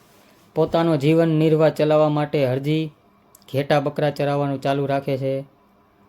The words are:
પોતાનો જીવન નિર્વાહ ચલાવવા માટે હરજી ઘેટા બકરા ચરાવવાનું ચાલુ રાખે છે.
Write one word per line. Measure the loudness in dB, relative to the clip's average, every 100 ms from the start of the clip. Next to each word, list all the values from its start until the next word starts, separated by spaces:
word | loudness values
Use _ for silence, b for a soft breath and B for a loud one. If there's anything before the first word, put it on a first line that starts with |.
| _ b b b b -4
પોતાનો | 0 0 0 2
જીવન | 2 4 4
નિર્વાહ | 2 2 4 2
ચલાવવા | 2 2 4 2
માટે | 0 -2 0 0
હરજી | -2 -2 -2 -4 -10 _ _ _ _ -8
ઘેટા | -6 0 0
બકરા | 0 -2 -4
ચરાવવાનું | -2 -2 -2 -2 -4
ચાલુ | -2 -2 -2
રાખે | -4 -4 -4
છે. | -4 -6 -8 _ _ _ _ _